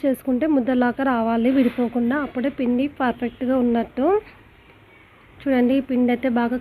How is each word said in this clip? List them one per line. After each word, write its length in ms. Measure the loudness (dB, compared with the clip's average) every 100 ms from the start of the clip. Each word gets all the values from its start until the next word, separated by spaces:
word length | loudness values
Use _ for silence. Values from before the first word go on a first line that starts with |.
చేసుకుంటే 460 | 0 -2 -2 -2 2
ముద్దలాగా 480 | 2 2 0 0 0 0
రావాలి 400 | 0 0 0 2 2
విడిపోకుండా, 600 | 2 0 -2 0 0 0
అప్పుడే 240 | -4 -4 -4 -2
పిండి 280 | -2 0 -2 -2
పర్ఫెక్ట్గా 560 | -4 -2 -6 -6 -2 0
ఉన్నట్టు. 440 | 0 0 -2 -2 0 0 -2 -14 -20 -20 -20 -20 -20 -20 -20 -20 -20 -8
చూడండి, 340 | 0 2 4 2
ఈ 40 | 0
పిండి 200 | 0 0
అయితే 140 | 0 0 0
బాగా 180 | 0 -2